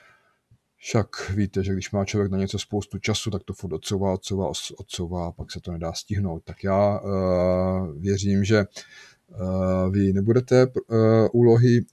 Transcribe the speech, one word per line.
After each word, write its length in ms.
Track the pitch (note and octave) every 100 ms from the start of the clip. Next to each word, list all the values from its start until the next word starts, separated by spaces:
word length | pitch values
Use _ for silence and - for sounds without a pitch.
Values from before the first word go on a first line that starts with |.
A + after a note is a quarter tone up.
| _ _ _ _ _ _ _ _
však 540 | - A#2 G2 - -
víte, 340 | G2+ G2+ G2
že 80 | F#2+
když 180 | F#2+ -
má 140 | G#2
člověk 280 | F#2+ G#2+ G2
na 60 | F#2+
něco 200 | G2 G2
spoustu 400 | - G#2 - F#2+
času, 320 | - G#2 -
tak 140 | G2+
to 80 | -
furt 180 | G2+ F#2+
odsouvá, 400 | D#2+ - G2 G2
odsouvá, 360 | F#2 - G2 F2
os-, 260 | - - -
odsouvá 500 | G2+ - E2+ F2+ F2
a 60 |
pak 200 | - D#2+
se 80 | -
to 120 | F2+
nedá 200 | E2+ E2
stihnout. 500 | E2+ - G2 G2 D#2+
Tak 200 | - E2
já, 360 | G2 G2 G2+ G#2
eh, 880 | G2 G2 F#2 F2+ F2+ F#2 F#2 F#2 F#2 D2
věřím, 460 | G2 G2 G2 G2
že, 140 | G2+ G#2+
eh, 1300 | F#2+ - - - - _ _ G#2 F#2 F#2 F#2 F#2 F#2
vy 220 | G2 G2
nebudete, 500 | F#2+ G2+ A#2+ B2 B2+
eh, 680 | B2+ A#2 - A2+ A2 A2+ G#2+
úlohy 520 | A#2+ A#2+ A#2 B2 A#2+ -